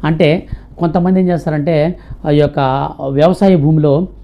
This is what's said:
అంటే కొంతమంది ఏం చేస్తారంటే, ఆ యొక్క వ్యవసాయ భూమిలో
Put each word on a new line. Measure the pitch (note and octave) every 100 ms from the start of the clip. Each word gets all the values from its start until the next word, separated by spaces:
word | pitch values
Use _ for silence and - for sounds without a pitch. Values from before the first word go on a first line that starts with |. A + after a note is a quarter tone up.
అంటే | D#3 D#3+ D#3+ E3+ - - - -
కొంతమంది | E3+ F3 F3 F#3
ఏం | F#3
చేస్తారంటే, | F3 D3 D#3 D3 D#3+ D#3 F3+ - - -
ఆ |
యొక్క | D3 D3 D3 C3+ C3+ D3 - C#3
వ్యవసాయ | C#3 D#3 F#3 G3 F#3
భూమిలో | C#3+ D#3 D3 C#3+ F#3 -